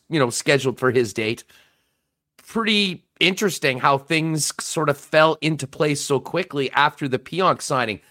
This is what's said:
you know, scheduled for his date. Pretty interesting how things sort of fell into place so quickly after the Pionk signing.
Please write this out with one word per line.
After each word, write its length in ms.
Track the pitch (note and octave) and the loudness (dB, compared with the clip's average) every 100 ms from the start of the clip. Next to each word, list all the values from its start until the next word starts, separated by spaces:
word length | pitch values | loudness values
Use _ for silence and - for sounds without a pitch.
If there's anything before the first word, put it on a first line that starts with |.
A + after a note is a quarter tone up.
| - | -4
you 100 | D#3 | 0
know, 120 | B2 | 2
scheduled 480 | - - C#3+ C3 A2 | 0 0 2 0 0
for 120 | B2+ | 0
his 220 | A#2+ A2+ | 2 0
date. 320 | - A2 A#2+ - _ _ _ _ _ _ _ _ _ - | -2 -4 -4 -10 _ _ _ _ _ _ _ _ _ -8
Pretty 580 | A3+ A3 G#3 G3 E3+ _ - | -2 2 2 2 -2 _ -8
interesting 580 | E3 F#3+ G#3 - D3 B2 | -6 -2 -2 -2 -2 0
how 200 | C#3 C#3 | 2 0
things 540 | C#3 D#3+ D#3+ D#3 - - | 0 -2 0 -2 -4 -6
sort 260 | - E3 D3+ | -8 -2 -2
of 100 | C#3 | -2
fell 400 | - D#3 D#3+ D#3 | 0 4 4 4
into 260 | D#3 D#3 C3+ | -2 -4 -4
place 340 | - D#3 C#3+ | -2 -2 0
so 180 | - C3+ | 0 -2
quickly 520 | C3+ E3 F#3 C#3+ C3 | 0 -4 -4 -4 -2
after 340 | - D3 - C#3+ | 2 2 0 -4
the 120 | B2 | -4
Pionk 440 | - E3 F#3 B2 | -4 0 2 0
signing. 380 | - C3+ A#2 F#2+ _ | -2 -2 -2 -4 _